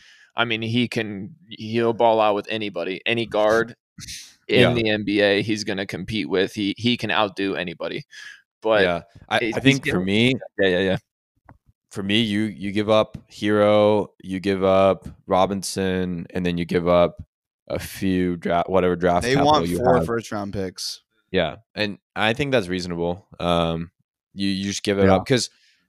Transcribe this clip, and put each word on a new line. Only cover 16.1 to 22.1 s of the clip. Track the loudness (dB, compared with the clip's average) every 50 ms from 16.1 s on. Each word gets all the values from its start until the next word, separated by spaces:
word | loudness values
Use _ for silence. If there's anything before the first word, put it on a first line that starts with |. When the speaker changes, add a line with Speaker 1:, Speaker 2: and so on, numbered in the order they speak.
| -6 -8 -10 -8
Speaker 2:
and | -6 -4 -2
then | -2 -2
you | -2 -4
give | -2 -2 0 2
up | 4 6 6 4 4 0 -6 -16 -20 _ _ _ _ _ _ _ -10
a | -8 -8
few | -8 -10 -8 -4 -2 0 2 2 0 0 -2
dra-, | -4 -4 -2 0 0 0
whatever | 2 2 2 2 2 0
draft | 2 2 2 2 2 2
Speaker 3:
They | 0 0
Speaker 2:
capital | 2 4 4
Speaker 3:
want | 4 2 2
Speaker 2:
you | 0 -2
Speaker 3:
four | 0 2 2 2
Speaker 2:
have. | 2 0
Speaker 3:
first | -2 -4 -6 -6 -8
round | -8 -8 -8 -8 -6
picks. | -6 -8 -8 -8 -10 -12 -12 -12 -14 _ _ _ _ _ _
Speaker 2:
Yeah, | -2 -2 -2 -2 -4 -10 _ _ _
and | -6 -4 -4 -6 -10 _ _